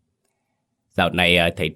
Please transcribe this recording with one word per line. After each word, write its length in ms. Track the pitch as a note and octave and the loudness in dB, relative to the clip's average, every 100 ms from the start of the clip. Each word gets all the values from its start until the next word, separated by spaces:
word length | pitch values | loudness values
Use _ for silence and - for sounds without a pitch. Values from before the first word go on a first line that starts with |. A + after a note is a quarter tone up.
| _ _ _ _ _ _ _ _ _ | _ _ _ _ _ _ _ _ _
"Dạo 200 | - F2 | -4 -4
này, 260 | E2+ F2 F2 | 0 2 2
à, 140 | E2+ - | 2 -2
thầy 120 | D#2+ | -6